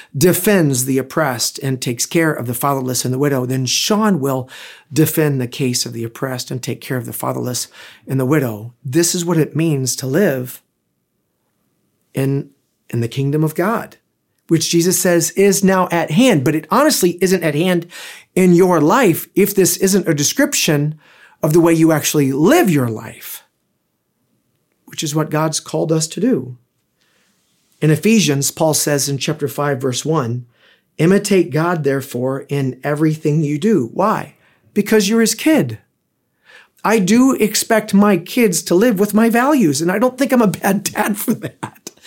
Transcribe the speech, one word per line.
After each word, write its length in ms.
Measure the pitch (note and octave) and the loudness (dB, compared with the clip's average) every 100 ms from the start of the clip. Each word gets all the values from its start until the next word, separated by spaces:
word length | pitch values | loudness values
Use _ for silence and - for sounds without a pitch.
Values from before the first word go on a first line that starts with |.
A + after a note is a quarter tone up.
| - C#3+ | -10 0
defends 680 | F3 E3+ A3 G3 D3+ B2+ | 2 2 2 2 2 0
the 140 | C3 C3 | -2 -2
oppressed 600 | C3 - D3 A#2 - - | -2 -2 -2 -2 -6 -6
and 240 | C3+ C3 | -6 -4
takes 240 | C3 A#2+ - | -4 -4 -2
care 260 | E3+ D#3+ | 0 0
of 140 | C#3+ A#2 | 0 -4
the 80 | |
fatherless 500 | B2 C#3+ C3+ B2+ B2 | -2 -2 -2 -2 -4
and 80 | B2 | -2
the 60 | C3 | 0
widow, 260 | C#3+ C3+ | 0 0
then 220 | B2 C3 B2+ | -2 -2 -2
Sean 540 | - - G#3 G#3+ E3+ | -2 0 2 2 0
will 280 | C3+ C3 B2 - - - - | 0 -2 -6 -14 -20 -20 -4
defend 480 | C3+ D#3 - D3+ C3+ | 0 0 2 0 0
the 80 | B2 | -4
case 360 | - C3 B2 | -4 -4 -2
of 80 | B2 | -6
the 120 | A#2 | -8
oppressed 440 | A2+ - C3+ B2+ - | -10 -8 -8 -8 -8
and 140 | B2+ | -8
take 180 | B2+ A#2+ | -8 -8
care 160 | - B2+ | -6 -6
of 100 | A#2+ | -6
the 60 | |
fatherless 540 | A#2 B2+ B2+ A#2+ B2 - - - - - | -8 -6 -6 -6 -8 -10 -16 -20 -18 -6
and 140 | C3+ | -4
the 40 | |
widow." 480 | B2+ D#3 B2+ G#2 A#2 - | 0 0 -2 -6 -12 -14
This 320 | C3+ D3+ E3+ F#3 | -4 0 0 -2
is 80 | |
what 120 | E3+ E3 | 0 0
it 200 | D3 D3 | 0 0
means 400 | E3 C#3+ B2+ - | -2 -2 -2 -6
to 100 | C3 | -2
live 560 | C#3+ G3+ C3 B2+ - _ _ _ _ _ _ _ _ _ _ _ _ _ _ _ | 0 0 0 -6 -14 _ _ _ _ _ _ _ _ _ _ _ _ _ _ _
in, 360 | - C3+ C#3 - _ _ _ - | -4 -2 -2 -6 _ _ _ -8
in 120 | A#2+ | -4
the 80 | A#2 | -4
kingdom 340 | - C#3 D3+ | -4 -2 0
of 140 | D#3 D#3 | 0 0
God, 400 | F#3 A3+ - - _ _ _ _ - | -2 -2 -6 -18 _ _ _ _ -2
which 240 | D#3+ - | 0 2
Jesus 260 | E3+ F3 F3+ | 0 2 2
says 360 | F#3 E3+ F3 | 2 2 0
is 320 | - G3 F#3 | 2 2 4
now 240 | F#3+ F#3+ F3 | 2 2 0
at 220 | E3+ - | -2 0
hand, 320 | D#3 C4 E3+ | 2 4 4
but 100 | B2+ | 2
it 140 | D#3 - | -2 0
honestly 480 | A3+ D4+ - F3+ F3 | 2 2 2 0 0
isn't 220 | F#3 F#3 | 0 0
at 140 | D#3+ D3 | 0 0
hand 320 | F#3 F3+ E3 - - - _ - | 0 0 -4 -12 -20 -20 _ 2
in 180 | F#3 | 6
your 260 | F3 F#3 E3+ | 6 6 4
life 480 | D3 A#3 A3+ D#3+ - | 4 4 4 0 -2
if 220 | - G3+ G3+ | 0 0 2
this 200 | E3+ - | 0 2
isn't 300 | F#3+ G3 E3 | 0 2 0
a 60 | |
description 840 | D3 C#3+ - D4 - - D3 D3 D3+ _ _ _ _ | 0 -2 0 0 0 0 0 -2 -6 _ _ _ _
of 100 | D3+ | 0
the 80 | E3+ | 4
way 140 | E3 | 4
you 160 | E3 D#3+ | 4 4
actually 400 | D3+ - D#3 C3+ | 2 0 0 0
live 400 | C3+ F3 E4 A#3+ | 2 4 4 4
your 180 | D3 A#2+ | 2 0
life, 540 | A2 A2 - - - _ _ _ _ _ _ _ _ _ _ _ _ _ _ | -4 -12 -16 -18 -18 _ _ _ _ _ _ _ _ _ _ _ _ _ _
which 180 | _ - | _ -10
is 140 | D#3 D3+ | -4 -2
what 140 | D#3 | -2
God's 280 | D3+ D#3 D#3 | -2 -2 -4
called 320 | - D#3+ D#3+ | -6 -4 -2
us 160 | D#3+ D#3+ | -2 -2
to 140 | - | -2
do. 360 | A3+ F#3 A#2+ B2+ _ _ _ _ _ _ _ _ _ _ _ _ | -2 -2 -4 -14 _ _ _ _ _ _ _ _ _ _ _ _
In 100 | D#3 | 0
Ephesians, 600 | D3+ G3+ A3+ C#3+ C#3 C3+ | 2 4 2 2 0 -2
Paul 240 | - D#3+ | -2 0
says 340 | D3 - C#3+ C3+ | 0 0 -2 -2
in 80 | C#3 | -4
chapter 320 | - D3+ C#3+ | -4 -4 -6
five, 320 | - D3 C3+ | -4 -4 -2
verse 240 | C3 B2 | -4 -4
one, 400 | C#3+ D#3+ A#2 B2 B2 _ _ _ _ - | -2 -2 -2 -6 -10 _ _ _ _ 0
"Imitate 520 | D#3+ G3 G#3 G3 E3 | 2 2 2 2 2
God, 320 | D3 E3+ F3 | -2 -2 -2
therefore, 640 | C#3 C3+ C3 B2 B2+ C3+ - | -2 -2 -4 -6 -4 -6 -4
in 280 | C#3+ C3 B2+ | -4 -4 -4
everything 580 | D#3 D3 D#3 D#3 D#3 D3+ | -4 0 0 0 0 0
you 160 | D3 D3 | 0 0
do." 300 | G3 G3 A#2 | 0 0 0
Why? 400 | - G3+ F#3 - _ _ _ _ | -2 -2 -2 -6 _ _ _ _
Because 340 | - G3+ G#3+ F#3+ | -4 2 2 2
you're 140 | A3+ | 2
his 120 | A3 | 2
kid. 440 | - D4+ D4+ C3+ A2 _ _ _ _ _ _ _ - _ _ | 0 2 2 0 -6 _ _ _ _ _ _ _ -20 _ _
I 140 | F#3 A3 | 0 2
do 340 | F3 A#3 C4 | 4 4 4
expect 600 | - G#3 - - A3 G#3+ | 2 0 -2 0 0 2
my 240 | G3 G#3 F3+ | 2 4 2
kids 440 | - - A3+ E3 | -2 0 0 0
to 100 | - | 0
live 240 | F3+ B3 F#3+ | 2 2 2
with 160 | G#3 | 0
my 160 | G#3 A3+ | 2 2
values, 500 | A3+ C4 D4+ F3 C3+ | 2 2 2 2 0
and 100 | E3+ | -2
I 80 | G3+ | 0
don't 200 | B3+ B3+ | 0 0
think 120 | C#4 | 0
I'm 120 | B3 | 2
a 40 | G#3+ | 2
bad 380 | - - G3+ | 0 -2 -2
<laughs> 80 | - | -2
dad 240 | - A3 G3+ | -4 -4 -4
for 160 | - | -4
that. 580 | G3+ D3 - B2 - - - | -4 -8 -12 -16 -16 -20 -20